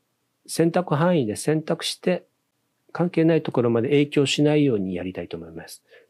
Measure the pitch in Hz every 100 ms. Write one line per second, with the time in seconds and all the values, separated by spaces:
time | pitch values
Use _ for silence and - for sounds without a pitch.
0 | _ _ _ _ - - 165 175 180 143
1 | 170 175 113 101 - 156 156 165 - -
2 | - 180 - _ _ _ _ _ _ -
3 | 175 - 160 160 156 139 120 117 117 143
4 | 143 147 135 - 147 151 143 110 95 90
5 | 90 92 87 85 82 82 - - _ -
6 | _